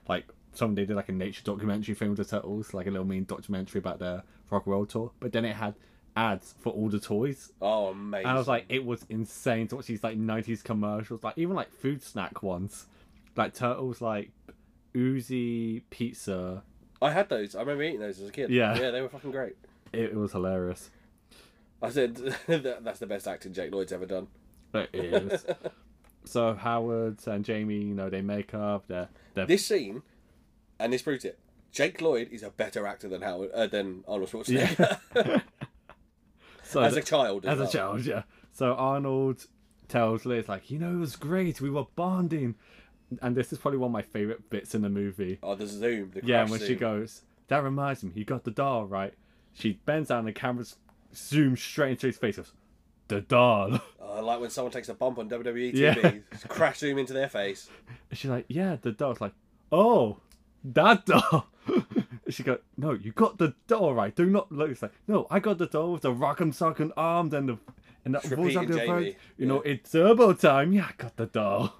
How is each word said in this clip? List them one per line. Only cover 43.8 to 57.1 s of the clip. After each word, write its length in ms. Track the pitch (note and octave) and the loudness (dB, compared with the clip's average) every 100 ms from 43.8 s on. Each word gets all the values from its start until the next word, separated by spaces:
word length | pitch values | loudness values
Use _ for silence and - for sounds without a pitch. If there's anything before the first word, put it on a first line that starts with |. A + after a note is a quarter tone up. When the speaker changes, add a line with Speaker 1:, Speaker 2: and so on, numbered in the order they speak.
| B2 | 0
Speaker 1:
of 20 | |
my 100 | A2+ | -2
favourite 480 | - A2 G#2 A2+ - | -4 -4 -4 -4 -6
bits 240 | G#2 - | -8 -4
in 80 | A2 | -2
the 80 | G2+ | 0
movie. 480 | G2+ G2+ F#2 F#2 G2 | 0 -2 -4 -6 -6
Speaker 2:
Oh, 120 | F#2 G2 | -6 -6
the 120 | G#2 | -6
zoom, 440 | G2+ A#2 A#2 F#2+ | -4 -2 -2 -6
the 100 | F#2+ | -4
Speaker 1:
Yeah, 180 | A#2 A#2+ | 2 4
Speaker 2:
crash 60 | A2 | 4
Speaker 1:
when 80 | A2 | 0
she 60 | G#2 | -2
Speaker 2:
zoom. 100 | B2+ | 0
Speaker 1:
goes, 460 | A#2 G#2 A2 - - _ - | 0 -2 -4 -12 -20 _ 0
"That 140 | C#3 | 0
reminds 400 | C3+ C3+ C#3 C3 | 2 -2 -2 -4
me, 80 | F#2+ F#2 | -6 -6
you 80 | |
got 200 | G#2+ C3 A#2+ | -4 -4 -4
the 60 | |
doll, 340 | G#2+ C#3 A#2+ G2+ | -2 0 -2 -2
right?" 280 | F#2+ G2 - _ _ _ | -4 -4 -8 _ _ _
She 200 | - A2 G2 - | -4 -2 0 0
bends 240 | D#3 D3+ | 0 0
down 100 | A#2+ | -2
and 100 | A2 | -2
the 40 | |
camera 280 | G2 B2+ B2 | -4 -4 -4
s-, 160 | A#2 - _ _ _ | -6 -14 _ _ _
zooms 440 | - - D3 C#3 B2 | -18 0 4 4 2
straight 340 | - - C#3 | -2 0 0
into 160 | B2+ C3 | 0 -2
his 100 | A2+ | 0
face. 200 | A#2 G2 | -2 -4
Goes, 160 | E2 _ _ _ _ _ - | -10 _ _ _ _ _ -6
"The 120 | G2+ | -4
doll." 580 | - A#2+ B2 G#2+ G2 B2 - | 4 8 8 6 2 -2 -4
<laughs> 40 | - G2+ | -14 -10
Speaker 2:
Oh, 40 | G#2 | -4
I 20 | |
like 220 | A2 A#2+ | -2 -2
when 80 | A#2+ | -2
someone 240 | B2 B2 | -4 -4
takes 160 | B2 A2+ | -6 -10
a 40 | |
bump 260 | G#2+ B2+ B2 | -2 -2 -2
on 100 | G#2+ | -4
W 140 | A#2+ | -4
W 220 | A#2+ A#2+ B2 | -2 -2 0
E 40 | |
T 60 | B2+ | 4
V, 40 | |
Speaker 1:
Yeah. 300 | D3 - F3+ - - - - | 6 6 4 4 -6 -16 -10
Speaker 2:
crash 300 | - D#3 - | 2 2 2
zoom 180 | D3 C#3 | -2 -2
into 160 | B2+ | -2